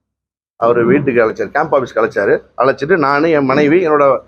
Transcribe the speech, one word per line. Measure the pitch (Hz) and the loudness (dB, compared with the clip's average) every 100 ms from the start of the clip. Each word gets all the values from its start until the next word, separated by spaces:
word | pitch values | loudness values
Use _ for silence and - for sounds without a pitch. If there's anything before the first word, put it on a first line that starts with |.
| _ _ _ _ _ - | _ _ _ _ _ -4
அவரு | 117 120 117 | 0 2 2
வீட்டுக்கு | 139 139 120 | 0 0 0
அழைச்சாரு, | 110 98 98 | 0 -2 -6
கேம்ப் | 139 160 147 | -4 -2 -2
ஆஃபீஸ்க்கு | 123 - | -2 -2
அழைச்சாரு. | 110 110 101 151 - - | -2 -2 0 -2 -4 -2
அழைச்சிட்டு | 127 131 143 180 | -2 -2 -2 0
நானு, | 139 143 165 | 0 0 0
என் | 151 135 | 0 0
மனைவி, | 139 147 170 170 | 0 2 2 2
என்னோட, | 147 139 127 | 2 2 0